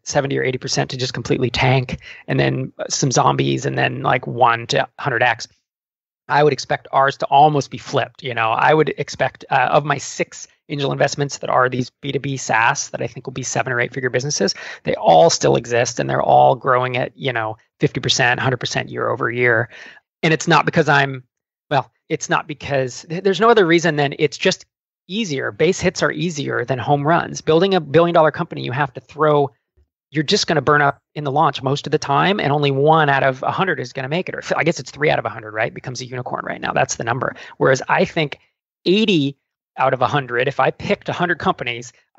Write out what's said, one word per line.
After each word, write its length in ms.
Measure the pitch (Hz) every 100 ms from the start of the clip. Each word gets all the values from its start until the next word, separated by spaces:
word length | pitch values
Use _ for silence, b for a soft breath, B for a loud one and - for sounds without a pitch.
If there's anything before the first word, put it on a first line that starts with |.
seventy 340 | - 151 139 135
or 60 |
eighty 160 | 131 127
percent 320 | 131 - 139
to 60 | 131
just 180 | 127 -
completely 340 | - 143 127
tank, 500 | - 131 135 127 - B B B
and 120 | 139
then, 320 | 135 135 131 -
uh, 60 | -
some 200 | - 143
zombies, 560 | 120 135 139 139 135 139
and 100 | 131
then, 280 | 131 127
like, 240 | 131 131 139
one 400 | 120 123 117 117
to 200 | 135 - -
hundred 240 | 139 117
X. 240 | 123 117 - _ _ _ _ _ _ _ -
I 160 | 143
would 100 | 151
expect 340 | 135 - 147 -
ours 260 | 143 135 -
to 80 | -
almost 460 | 139 151 147 -
be 80 | 123
flipped. 420 | - 135 117 -
You 140 | 135 117
know, 160 | 113
I 240 | 117 135 156
would 140 | 147 -
expect, 460 | 151 - 131 - -
uh, 200 | 135 127
of 120 | 156
my 140 | 151 143
six 500 | - - 170 - - _ -
angel 220 | 143 139
investments 480 | 143 139 - 143 -
that 100 | -
are 200 | 135 123
these 200 | 127 123 -
B 100 | 143
two 80 | 139
B 180 | 139 135
SaaS 520 | - 113 117 147 -
that 100 | -
I 60 | 127
think 180 | - -
will 80 |
be 80 | 127
seven 320 | 123 127 120
or 60 | 123
eight 120 | 120
figure 200 | 135 127
businesses, 420 | 127 139 - 196 - B B
they 100 | -
all 380 | - 165 160 165
still 240 | - 143 135
exist, 440 | 117 117 123 -
and 80 | 135
they're 140 | 131
all 320 | - 135 135 135
growing 420 | 139 127 127 123
at, 200 | 139 -
you 160 | 135
know, 240 | 120 110 110 _ -
fifty 200 | 143 135
percent, 400 | 127 - 123 123
hundred 200 | 131 127
percent 300 | - 139 131
year 200 | 123 117
over 220 | 113 135
year. 380 | 117 123 113 120 B B B B _
And 100 | 165 160
it's 120 | -
not 180 | 151 156
because 220 | 170 151
I'm, 360 | 143 139 131 - _ _ _ -
well, 200 | 143 - _ -
it's 200 | 156 -
not 180 | 160 -
because 600 | 147 - 139 131 - -
th-, 140 | 165
there's 180 | 190 180
no 80 | 226
other 160 | 220 170
reason 300 | 170 165 147
than 180 | 139 143
it's 180 | 151 -
just 280 | 190 - - _ _ _ -
easier. 440 | 196 208 135 120
Base 280 | 110 156 185
hits 220 | 180 -
are 100 | 151
easier 540 | 151 170 147 131 120 120
than 140 | 131
home 260 | 107 143 143
runs. 340 | - - 143
Building 360 | - 160 196 190
a 40 |
billion 360 | 147 151 170 170
dollar 160 | 156
company, 320 | 156 170 147
you 80 | 131
have 200 | 123 143
to 60 | -
throw, 520 | - 147 151 147 139 - _ _ _ _ _
you're 140 | 147
just 240 | 147 202 -
gonna 160 | 156
burn 180 | 127 147
up 180 | 143 - _
in 100 | -
the 80 | 147
launch 300 | 139 160 -
most 240 | 131 143 -
of 60 |
the 80 | 147
time, 400 | - 143 160 208
and 120 | 139
only 200 | 147 143
one 360 | 135 147 160 147
out 140 | 139
of 220 | 135 131
a 80 | -
hundred 280 | 135 185 143
is 140 | 127
gonna 160 | - 131
make 180 | 165 -
it. 60 |
Or 60 | -
f-, 140 | - 135
I 60 |
guess 160 | 147 165
it's 100 | 127
three 220 | 139 151
out 80 | 135
of 60 | 120
a 40 |
hundred, 240 | 120 107
right? 180 | 107 117
Becomes 300 | 185 - 123
a 60 | 123
unicorn 360 | 127 123 -
right 160 | - -
now. 140 | -
That's 220 | - 135 -
the 80 |
number. 320 | 113 127 - - B B
Whereas 260 | 143 131 -
I 160 | 147
think 360 | 190 170 151 - _ _ _ _ 170
eighty 520 | 202 220 170 139 - _ _ _ -
out 160 | 131
of 80 | 127
a 60 | 120
hundred, 400 | 143 127 120 131
if 120 | 139
I 120 | 139
picked 360 | - - 202 -
a 60 |
hundred 240 | 131 175 165
companies, 560 | 190 175 123 117 120 - _